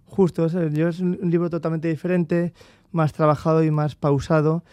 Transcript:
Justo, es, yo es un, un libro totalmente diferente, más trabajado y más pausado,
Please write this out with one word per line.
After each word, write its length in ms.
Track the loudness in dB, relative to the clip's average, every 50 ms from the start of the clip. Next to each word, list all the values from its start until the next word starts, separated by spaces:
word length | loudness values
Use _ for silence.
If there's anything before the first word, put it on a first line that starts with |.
| _
Justo, 400 | _ 0 0 0 0 0 0 -2
es, 80 | -2 0 -2 -2 -2 0
yo 160 | 0 0 -2
es 100 | -2 -2
un, 180 | -2 -2 -2 -2
un 120 | 0 0
libro 180 | 0 0 0 -2
totalmente 380 | -4 -4 -4 -4 -4 -2 -2
diferente, 680 | -2 -4 -2 -2 -2 0 0 0 0 0 -2 -2 -4 -6 -12 -20 -20 -20 _ _ _
más 220 | -2 0 0 0 0
trabajado 500 | 2 2 2 2 2 0 2 2 2 2
y 80 | 2
más 240 | 2 0 -2 -2 -4
pausado, 680 | -2 0 0 0 0 0 2 2 2 2 2 0 -2 -6 _